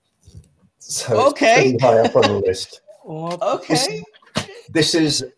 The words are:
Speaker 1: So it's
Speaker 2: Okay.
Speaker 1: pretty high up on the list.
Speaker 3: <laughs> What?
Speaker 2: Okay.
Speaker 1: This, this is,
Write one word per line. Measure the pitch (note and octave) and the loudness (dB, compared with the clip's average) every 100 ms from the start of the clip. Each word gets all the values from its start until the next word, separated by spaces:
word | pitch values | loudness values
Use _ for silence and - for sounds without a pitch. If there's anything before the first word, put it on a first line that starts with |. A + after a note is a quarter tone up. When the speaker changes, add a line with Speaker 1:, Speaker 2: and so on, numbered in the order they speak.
| _ _ - - - _ _ _ | _ _ -20 -20 -20 _ _ _
Speaker 1:
So | - - - - | -10 -8 -2 0
it's | C4+ | 2
Speaker 2:
Okay. | C#4 B3 A#3+ C3 | 2 2 4 2
Speaker 1:
pretty | A#2+ B2+ | 2 4
high | A2+ | 4
up | A#2 C3 | 4 2
on | |
the | A2 G2+ F#2+ | 2 0 -2
list. | F#2+ - - - | -4 -8 -18 -20
Speaker 3:
<laughs> | - | -20
What? | A3 D#3 E3 F3+ | -14 -10 -8 -6
Speaker 2:
Okay. | F#3+ C4+ - - | -4 -4 -2 -2
Speaker 1:
This, | F#4+ G#4+ - _ _ - - - - | -2 -8 -14 _ _ -10 -10 -14 -6
this | D#3+ D3+ E3 | -2 0 2
is, | D#3 C3+ C3 | 0 -2 -8